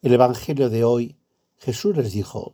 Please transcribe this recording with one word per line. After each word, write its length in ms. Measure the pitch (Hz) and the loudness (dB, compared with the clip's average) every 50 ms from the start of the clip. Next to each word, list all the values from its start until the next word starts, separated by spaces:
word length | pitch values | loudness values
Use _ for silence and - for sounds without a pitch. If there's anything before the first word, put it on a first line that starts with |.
| - | 4
El 100 | 131 123 | 4 6
Evangelio 560 | 120 123 123 127 - - - 156 135 135 120 | 6 6 4 2 -4 -6 -8 -2 -2 0 0
de 140 | 110 113 117 | 0 0 2
hoy, 320 | 117 120 120 120 117 - _ _ _ _ _ _ _ _ | 2 2 0 -2 -6 -10 _ _ _ _ _ _ _ _
Jesús 400 | _ - - 113 - - 202 196 | _ -8 -8 -8 -2 -2 -2 0
les 160 | 156 123 107 92 | 0 -2 -2 -4
dijo: 400 | 104 98 - - - - - | -6 -8 -6 -10 -12 -12 -12